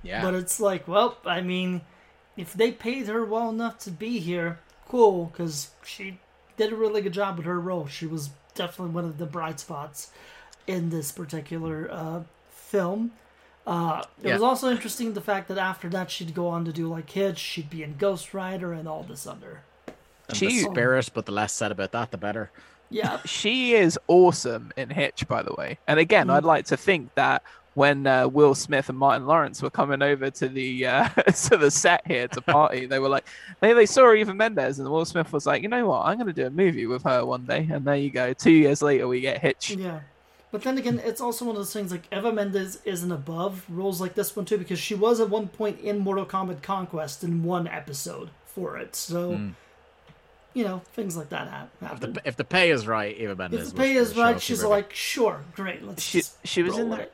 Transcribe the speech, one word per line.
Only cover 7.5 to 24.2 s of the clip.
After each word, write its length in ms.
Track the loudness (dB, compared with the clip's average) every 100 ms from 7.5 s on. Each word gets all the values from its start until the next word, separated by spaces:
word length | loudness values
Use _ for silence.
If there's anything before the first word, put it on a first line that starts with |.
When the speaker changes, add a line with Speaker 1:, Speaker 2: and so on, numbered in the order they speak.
| -4
Speaker 2:
role. 280 | -4 -6 -6
She 200 | -10 -8
was 240 | -6 -8 -14 _
definitely 400 | -8 -8 -6 -6
one 120 | -4 -6
of 100 | -6
the 100 | -8
bright 320 | -6 -8 -10
spots 520 | -12 -12 -12 -14 -18 -20 -20 -20 -20 -14 -6
in 240 | -4 -2
this 200 | -4 -6
particular, 760 | -10 -10 -10 -8 -8 -6 -6 -8
uh, 320 | -8 -8 -10 -12 _ _
film. 600 | -20 -4 -2 0 -2 -4 -8 _ _ _ _ -4
Uh, 360 | -2 -2 -4 -8 _
it 80 | -2
Speaker 1:
Yeah. 60 |
Speaker 2:
was 80 | 2
also 280 | 2 2 0
interesting 440 | -2 -4 -6 -6
the 80 | -6
fact 260 | -4 -4 -2
that 80 | -4
after 320 | -4 -4 -6
that 220 | -6 -6
she'd 240 | -8 -8
go 140 | -4 -4
on 180 | -2 -4
to 60 |
do, 140 | -4 -6
like, 220 | -6 -8
Hitch, 300 | -2 -2 -2
she'd 320 | -10 -10 -10
be 120 | -12
in 140 | -12 -2
Ghost 380 | -2 -2 -8
Rider, 400 | -8 -8 -6 -8
and 120 | -8 -8
all 180 | -10
this 220 | -12 -14 -14
other 360 | -16 -18 -20 _ _ -20 -20 _ _ -8
Speaker 1:
And 80 | -2
Speaker 3:
She 100 | 0
Speaker 1:
the 240 | 2 0
spirit, 400 | 2 2 2 0
but 120 | -6 -6
the 60 |
less 200 | -4 -4
said 180 | -2 -4
about 200 | -4 -4
that, 180 | -4 -6
the 80 | -6
better. 320 | -6 -6 -10 -14 -20 _ _
Speaker 2:
Yeah. 280 | -4 -4 -4
Speaker 3:
<laughs> 40 | -8
She 480 | -2 0 2 4
is 240 | 6 6 2 6
awesome 640 | 8